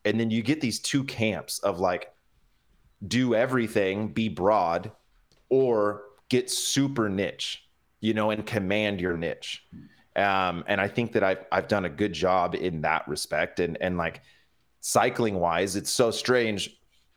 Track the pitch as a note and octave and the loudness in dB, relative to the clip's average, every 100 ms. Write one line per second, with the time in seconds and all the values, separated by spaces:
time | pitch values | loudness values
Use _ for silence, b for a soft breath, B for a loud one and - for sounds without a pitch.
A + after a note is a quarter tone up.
0 | G#2 A2 A2+ A2+ A2 D#3 C3+ - - C#3 | -2 0 0 0 0 0 -2 -4 -2 -2
1 | C3+ - A2 E2+ - - G2+ F2+ F#2 F2 | -2 -2 0 -2 -6 -4 -2 0 0 -2
2 | - _ _ _ _ _ _ _ _ _ | -6 _ _ _ _ _ _ _ _ _
3 | G2 A#2+ B2+ A2 B2+ B2+ A2 G#2+ F#2+ G2 | -2 0 2 2 2 2 2 2 2 0
4 | A2 - A2 F2 F#2 G#2+ E2+ F2 G#2 - | -4 -2 -2 2 4 4 4 0 -4 -14
5 | _ _ _ _ _ C3 B2+ A2 G#2 G#2 | _ _ _ _ _ 2 4 4 2 -2
6 | - - _ B2 - - - C#3 C#3 C3+ | -12 -20 _ 0 0 -4 0 0 0 0
7 | G#2+ F#2+ F2+ - - - _ _ _ _ | 0 0 -2 -4 -10 -10 _ _ _ _
8 | A2 A2 G#2+ G#2+ G#2+ A2 F#2+ G#2 G#2 G2 | -2 2 0 0 -2 -2 0 0 0 0
9 | F2+ E2 E2 - - - - B B B | -2 -2 -4 -6 -10 -14 -16 B B B
10 | B - G2+ F#2+ F#2 F2 - G2 G2+ - | B -2 2 2 0 -2 -2 0 0 0
11 | A#2 A2 F#2+ F#2 - F#2 - G#2 F2+ C#2+ | 0 2 2 0 -2 -2 0 0 0 -2
12 | G#2 D#2+ F2+ F#2 F2 E2+ F2+ D#2+ D#2 D#2+ | -2 0 2 2 2 -2 -4 -2 0 0
13 | - D2+ - D2+ E2 - E2+ D#2+ F2+ F2 | -2 -6 -4 -2 -2 0 -2 -2 -2 -2
14 | E2 - b b b b _ _ - A#2 | -4 -6 b b b b _ _ 0 2
15 | A#2+ B2 A2+ F#2+ E2+ E2+ G2 F#2+ - - | 2 2 0 2 0 2 0 -2 -4 2
16 | A#2 G#2+ - B2+ A2 G2 - - _ _ | 2 2 2 2 2 -2 -6 -10 _ _
17 | _ | _